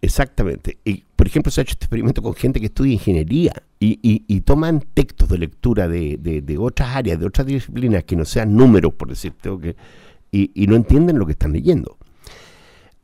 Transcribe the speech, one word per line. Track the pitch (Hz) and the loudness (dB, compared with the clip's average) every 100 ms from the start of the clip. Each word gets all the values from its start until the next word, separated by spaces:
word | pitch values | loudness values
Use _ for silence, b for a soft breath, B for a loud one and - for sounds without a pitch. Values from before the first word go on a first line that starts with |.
exactamente. | - - 135 - 98 71 - - | -2 0 -2 -2 -4 -4 -8 -8
Y, | - 95 _ - | -6 -6 _ 2
por | - | 2
ejemplo, | 156 151 | 2 0
se | - | 0
ha | |
hecho | 139 | -2
este | - | -4
experimento | - 117 113 123 | -4 -2 -2 -2
con | 113 | -4
gente | - 127 127 | -4 -2 -2
que | 107 | -4
estudia | - 135 | -2 0
ingeniería | 110 - 87 78 139 175 - - _ | 0 0 -2 0 0 0 -4 -12 _
y, | 107 110 | -2 0
y, | 117 107 - | 0 0 0
y | 98 | 0
toman | - 143 165 156 - | 4 2 2 0 0
textos | - - - - | -2 -2 2 2
de | 90 | 2
lectura | 80 - 120 107 87 | -4 -4 -2 0 0
de, | 85 76 73 | -2 -4 -6
de, | 85 78 | -6 -6
de | 71 76 | -4 -4
otras | 120 - 123 135 | -2 -2 -2 -4
áreas, | 110 85 | -4 -4
de | |
otras | 98 - 135 | -2 -2 -2
disciplinas | 139 - 120 123 98 | -4 -6 -4 -2 0
que | - 85 | -2 -4
no | 80 | -2
sean | 117 107 | -2 2
números, | 107 131 101 80 | 6 8 8 4
por | - 62 | -2 -8
decirte, | 67 78 - 92 | -8 -12 -10 -10
o | 95 | -8
que, | 80 - b b b b _ | -8 -10 b b b b _
y, | 101 98 | -2 -2
y | - 101 | 0 2
no | |
entienden | 113 - 143 175 147 | 4 4 4 4 2
lo | |
que | 85 | -2
están | 73 76 | -2 -2
leyendo. | 76 151 170 - - - b b b b b b b b _ | 0 0 0 -2 -12 -20 b b b b b b b b _